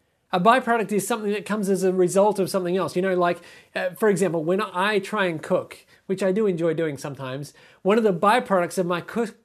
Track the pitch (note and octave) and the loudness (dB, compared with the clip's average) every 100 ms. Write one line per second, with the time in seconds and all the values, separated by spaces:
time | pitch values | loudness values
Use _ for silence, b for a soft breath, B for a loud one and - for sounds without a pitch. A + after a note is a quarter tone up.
0 | b b _ F#3 G3 B3+ A#3 A#3 G#3 G#3 | b b _ 2 4 4 4 0 0 -2
1 | G3 A#3 G#3 G#3 G3+ G#3+ F#3+ F#3+ F#3 F#3 | -2 -4 -4 -4 -4 -2 0 0 0 2
2 | F3 F#3 G#3 G3 F3 G3 F3 F#3 D#3 F3+ | 2 4 2 2 -2 -2 -2 -2 -2 -2
3 | F#3+ F3+ F3 F3 B B B G3 F#3 F3 | 0 2 0 -2 B B B -6 -6 0
4 | G#3+ F3+ F#3 E3 D#3 F#3+ - F3+ G3+ G#3 | 2 2 0 0 0 -2 -2 -2 0 0
5 | G3+ G#3+ F#3 D#3 - F3 - - b b | -2 -2 -2 -2 -2 -2 -2 -14 b b
6 | - F#3+ G3 G3 G#3 E3+ E3+ D#3 E3 C#3 | -6 -2 0 0 0 0 0 0 -4 -6
7 | D3+ C3+ C3 C3+ D3 b b b F3+ A3 | -10 -10 -10 -10 -10 b b b 2 4
8 | A3 F3 G3+ A#3+ G3+ F#3+ E3+ - F3 E3+ | 4 4 4 4 2 0 2 -2 -2 -2
9 | - A3+ A#3 - | -4 -4 -4 -8